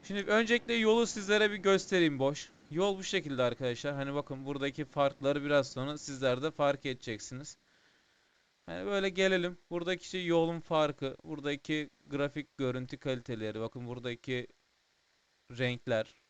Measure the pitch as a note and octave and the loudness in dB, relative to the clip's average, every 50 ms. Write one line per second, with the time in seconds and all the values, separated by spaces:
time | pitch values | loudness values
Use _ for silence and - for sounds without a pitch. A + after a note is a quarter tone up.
0 | - - G3 G3+ G3 G3+ G#3 A3 A#3 G#3+ A#3+ A#3+ A#3+ - A#3 A#3 A3 A3 A3 A#3 | -12 -6 -6 -6 0 4 4 4 4 4 2 2 2 0 0 2 6 6 6 6
1 | A#3 G#3 - G#3+ G3+ F#3+ G#3 G#3+ G#3+ G#3 G#3 G3+ E3+ F#3+ G3 F#3+ F#3+ - G3 F#3 | 4 2 0 -6 0 2 4 4 4 4 2 2 4 4 4 4 4 2 2 4
2 | F3 D#3 C#3+ C3 C3 C3+ D3 - - - - - - - D3 D#3+ F#3+ G3+ G3 F#3+ | 4 4 4 2 2 0 0 -2 -8 -14 -18 -20 -16 -6 -2 0 0 0 0 -2
3 | F#3+ - - F#3+ D3 D3+ C#3 B2 B2+ B2 A#2+ - C3+ B2 A#2+ A#2 - C#3+ C#3+ C#3 | -6 -2 -2 -2 -2 -2 0 2 2 2 2 0 -2 -4 -2 -2 -4 -4 -4 -4
4 | C#3 C#3 C#3 C#3+ C#3+ - C#3+ C3 C3+ C3+ C#3+ C#3 C3+ C#3 C3+ - D3+ C3+ - D3+ | -4 -2 -2 -4 -4 -4 -8 -10 -6 -6 -4 -2 -2 -4 -2 -4 -8 -6 0 0
5 | C#3+ C#3 C#3 _ C3+ C3+ C#3+ D3 C#3 D3 D3 C#3+ C3+ C3 - B2+ B2+ C#3+ D3 D3 | 0 0 0 _ 0 0 0 0 0 4 4 4 4 2 -4 -6 -6 -6 -6 -8
6 | - - C#3 C3 C3+ C3 B2 B2+ C3+ D#3 D#3 - D3 C#3+ C#3 C#3 - C#3+ B2+ A#2 | -10 -10 -8 0 2 2 2 2 0 -4 -2 2 2 2 2 0 -2 -6 -8 -6
7 | - - A2+ G#2 - - B2 B2+ D3 - - _ _ _ _ _ _ _ _ _ | -6 -8 -8 -8 -8 -12 -12 -12 -12 -14 -16 _ _ _ _ _ _ _ _ _
8 | _ _ _ _ _ _ _ _ _ _ _ _ _ - E3 F3 F#3 G3+ G3+ G3 | _ _ _ _ _ _ _ _ _ _ _ _ _ -10 -8 -6 -4 -2 0 0
9 | F#3+ G3 F#3 F#3 F#3+ F#3+ F#3+ F#3 F3 F3+ F3+ - _ _ F3 F3 E3+ F3 F#3 F3 | 0 0 0 2 4 4 4 4 2 0 -4 -8 _ _ -6 -4 -2 -2 -4 -4
10 | - - - F#3 F3+ E3+ E3+ E3+ E3 E3 E3+ E3 D#3 - E3+ D#3 D3+ D3 D3 - | -6 -8 -6 -4 0 4 4 4 4 2 0 -6 -4 0 2 2 2 2 0 -2
11 | C3+ C3+ B2+ - - D#3+ D#3 D3+ C#3 D3 C#3+ C#3 _ - D#3 D3+ D3+ - _ _ | -6 -6 -6 -8 -12 -12 -10 -6 -2 -4 -4 -4 _ -4 -2 -2 -2 -6 _ _
12 | _ - C#3+ C#3 C#3+ C#3+ - D#3 C#3 _ _ - C#3 B2+ B2 B2+ B2+ B2+ - C3 | _ -8 -2 -2 -2 -2 -2 -6 -10 _ _ -4 -2 -2 -2 -2 -6 -8 -10 -8
13 | - C#3+ C3 B2 A#2 - B2 A2 G#2+ G#2+ G#2 A2 A2 A2+ - B2+ B2 A#2+ A#2+ B2 | -4 -4 -4 -4 -4 -8 -6 -4 -4 -4 -4 -4 -6 -6 -6 -8 -10 -8 -10 -8
14 | A#2+ B2 A#2+ A#2 - - C3 B2 A#2+ - - _ _ _ _ _ _ _ _ _ | -6 -8 -8 -8 -6 -4 -4 -4 -4 -8 -16 _ _ _ _ _ _ _ _ _
15 | _ _ _ _ _ _ _ _ _ _ B2+ A#2 C3 B2 B2 A#2 - - A#2+ A2 | _ _ _ _ _ _ _ _ _ _ -4 -2 -2 -2 -2 -4 -2 0 0 0
16 | A2 - - _ _ | 0 -2 -8 _ _